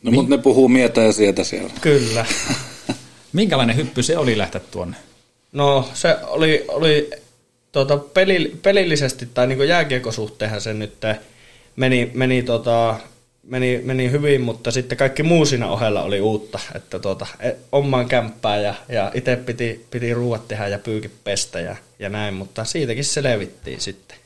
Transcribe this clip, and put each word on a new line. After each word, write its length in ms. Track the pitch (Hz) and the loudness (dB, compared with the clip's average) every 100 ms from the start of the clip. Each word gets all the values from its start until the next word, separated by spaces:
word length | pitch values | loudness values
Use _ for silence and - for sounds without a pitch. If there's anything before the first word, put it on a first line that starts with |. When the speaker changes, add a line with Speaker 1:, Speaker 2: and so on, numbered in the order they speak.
Speaker 1:
No 80 | 123 | 4
mut 180 | 123 127 | 2 4
ne 100 | 139 | 4
puhuu 300 | 135 123 131 | 6 6 8
mietä 320 | 127 123 117 | 6 4 6
ja 120 | 110 | 4
sieltä 320 | 104 101 95 | 6 4 4
siellä. 260 | 87 95 92 - | -2 -4 -8 -2
Speaker 2:
Kyllä. 460 | 165 143 117 113 110 - - - - - | 4 4 2 -2 -2 -4 -4 -6 -6 -14
Speaker 3:
<laughs> 500 | - - - - - | -10 -10 -10 -20 -6
Minkälainen 440 | 156 214 143 117 113 | 0 2 2 2 0
hyppy 260 | 139 - | -2 -2
se 160 | 120 165 | 0 0
oli 200 | 135 107 | 2 0
lähteä 220 | 98 - - | -2 -6 -10
tuonne? 260 | 92 87 - - _ _ _ _ | -10 -8 -10 -18 _ _ _ _
Speaker 2:
No 360 | 139 143 139 123 | 0 2 2 0
se 220 | - 170 156 | -2 0 0
oli, 420 | - 151 160 151 - | -2 0 2 2 0
oli 420 | - 160 151 147 - _ _ _ _ _ | 0 4 4 2 -10 _ _ _ _ _
tuota, 240 | 143 135 143 | -2 2 0
peli-, 600 | 143 185 190 185 156 - | 2 2 4 2 0 0
pelillisesti 680 | 202 202 175 147 135 - 123 | 2 4 2 0 -2 -4 -6
tai 120 | - 123 | 0 0
niinku 160 | 131 | 2
jääkiekosuhteenhan 1000 | 139 175 151 127 123 110 107 - 107 107 | 2 2 2 -2 -2 -6 -8 -6 -6 -4
se 140 | 101 | -6
nyt 200 | 107 104 - 110 107 - _ - - _ - | -6 -8 -6 -4 -4 -6 _ -20 -20 _ -2
meni, 340 | 131 127 120 | 2 2 0
meni, 280 | 123 131 127 | 0 0 2
tota, 540 | 123 117 120 117 113 110 - _ _ _ | 0 -2 2 2 2 -2 -10 _ _ _
meni, 380 | - 127 127 123 | -8 -2 0 -2
meni 260 | 127 131 127 | -2 -2 0
hyvin, 300 | 143 147 139 | 0 2 2
mutta 300 | 120 110 - | 0 -4 -4
sitten 280 | 123 123 123 | -4 -4 0
kaikki 240 | 139 139 | 0 0
muu 240 | 156 170 151 | 2 4 4
siinä 220 | 127 107 | 2 -2
ohella 340 | 101 113 101 | 0 0 0
oli 180 | 92 101 | -2 0
uutta, 380 | 104 107 - 98 - | 0 -2 -6 -12 -12
että 240 | - - 92 | -14 -12 -8
tuota, 280 | 98 95 - - | -6 -6 -8 -6
e-, 160 | 123 120 - | -6 -6 -2
omaan 360 | 139 139 127 120 | 0 2 0 2
kämppään 540 | 127 113 - 113 104 | 0 -2 -4 -2 -2
ja, 120 | 101 98 - | -2 -6 -6
ja 220 | 120 98 | -4 -2
ite 220 | 127 127 123 | -4 -2 -4
piti, 500 | 127 120 117 113 - | -4 -6 -6 -8 -12
piti 240 | 120 117 | -8 -4
ruuat 340 | 117 120 110 - | -2 -2 -4 -6
tehdä 200 | 107 101 | -8 -6
ja 100 | 101 | -6
pyykit 340 | - 107 104 - | -6 -8 -8 -12
pestä 360 | - 98 - 87 | -6 -4 -4 -8
ja, 160 | 85 101 _ _ | -10 -12 _ _
ja 100 | 101 | -8
näin, 260 | 107 104 | -6 -6
mutta 300 | 95 95 - | -8 -10 -10
siitäkin 400 | 110 175 135 113 | -8 -6 -4 -4
selvittiin 760 | 143 - 135 113 92 - - 64 | -4 -2 -2 -2 -4 -12 -14 -10
sitten. 360 | - 95 _ - | -10 -12 _ -20